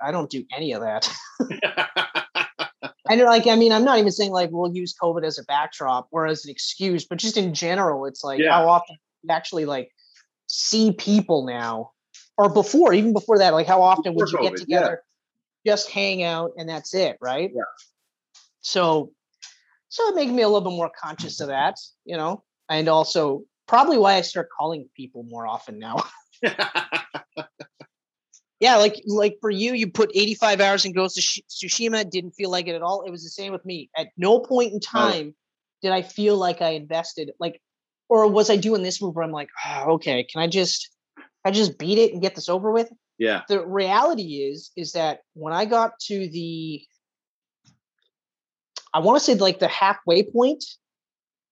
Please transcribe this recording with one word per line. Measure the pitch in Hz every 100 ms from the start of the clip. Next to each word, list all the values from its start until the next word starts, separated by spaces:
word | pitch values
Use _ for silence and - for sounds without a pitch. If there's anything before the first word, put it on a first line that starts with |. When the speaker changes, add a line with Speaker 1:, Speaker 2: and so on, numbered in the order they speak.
Speaker 1:
I | 139
don't | 175 147
do | 135 - 135
any | 156
of | 113
that." | 113 107 - - - -
<laughs> | - - 208 - 156 - 180 -
Speaker 2:
<laughs> | - 185 - - - _ 123 - -
Speaker 1:
And, | 226
like, | 247 233 233
I | 226
mean, | 226
I'm | 220
not | 254 240
even | 208
saying, | 175 202
like, | 185 175
we'll | 170 175
use | 180 180 -
covid | 175 170 160
as | 151
a | 120
backdrop | 143 156 - 139 127 123
or | 165 160
as | 156 143
an |
excuse, | 139 - - 190 175 -
but | 170
just | 220 220
in | 185 156
general, | 170 185 185 139 139
it's | 135
like, | 143 135
Speaker 2:
Yeah. | 160
Speaker 1:
how | 170 165
often | 175 170 160 _ _
you | 160
actually, | 160 165 175 147
like, | 139 123 _ _ _ _ _ _
see | - - 220 220
people | 202 - 208 - 156
now? | 131 120 117 113 113 _ _ - _ -
Or | 202
before, | 185 196 285 330
even | 185 214
before | 208 - 214
that, | 185 160
like, | 160
how | 185
often | 185 185 190
would | 165 160
Speaker 2:
Before | 165
Speaker 1:
you | 156
get | 180
Speaker 2:
covid, | 175
yeah. | 165
Speaker 1:
together, | - 170 _ _ _ _ _ _ 214
just | 208 -
hang | 196 196 190
out, | 170 165 170 -
and | 160
that's | 156 -
it, | 185 170 -
right? | 123 135 185
Speaker 2:
Yeah. | 123 104 - - _ _ _ _ _ _ _
Speaker 1:
So, | - 196 175 156 143 _ _ _ - _ _ _ _
so | - 466
it | 370
made | 277
me | 247
a | 214
little | 208 185
bit | 175
more | 165 -
conscious | 160 165 160 -
of | 147
that, | 135 151 196 - _ -
you | 170
know? | 156 202 _ _ _
And | 156 160
also, | 160 156 175 151 139 - _ -
probably | 233 285 277
why | 196 196
I |
start | 180 185 165 -
calling | 156 160 131 -
people | 127 120
more | 117 117 113
often | 113 - 107
now. | 113 - - - _ _
<laughs> |
Speaker 2:
<laughs> | 233 - 202 - - - - - - - - _ 147 _ - _ _ _ _ _ _ _
Speaker 1:
Yeah, | 233 226
like, | 208 214 214
like, | 208 208 208
for | 220
you, | 196 226
you | 247 214
put | 196 214
eighty-five | 196 208 208 220 196
hours | 196 196
in | 190
Ghost | 180 185 185
of |
Sh-, | 175 - -
Tsushima, | - 185 - 233 220 202
didn't | 185 180
feel | - 190
like | 180 175
it | 165
at |
all. | 170 196
It | 185
was | 175
the | 165
same | 180 196
with | 190
me. | 185 175 139 160
At | 160 -
no | 180 233
point | 240 254 240
in | 208 -
Speaker 2:
Oh. | 226
Speaker 1:
time | 214 170 151 151 _ _ _ _
did | 190
I | 185
feel | 185 - 208 202
like | 180 175
I | 170
invested, | 160 151 160 165 - 147 -
like, | 156 - _ _ _ _ _
or | 226 214
was | 208 214
I | 208
doing | 208 220
this | 185 180
move | 196 165
where |
I'm | 160
like, | 151 143 - -
"Oh, | 139 139
okay, | 165 160 127 123
can | 160
I | 170
just, | 185 180 - - _ _ -
can | - _ 196
I |
just | 202 208 143
beat | 156 208
it | 226
and | 180
get | 185 160
this | 151
over | 180 208
with?" | 220 233 - _ _
Speaker 2:
Yeah. | 110 107 -
Speaker 1:
The | 202 175
reality | 196 190 202 294 285 175 143
is, | 139 151 - -
is | 156
that | 170 160 147 _ 165
when | 156
I | 170
got | 214 233 226 226 -
to | 202 185
the, | 165 165 165 160 151 - _ _ _ _ _ _ _ _ _ _ _ _ _ _ _ _ _ _ - -
I | 160
wanna | 175 269
say, | 285 226
like, | 190 185
the | 170
halfway | - 196 202 - 170
point, | 208 233 254 294 - - _ _ _ _ _ _ _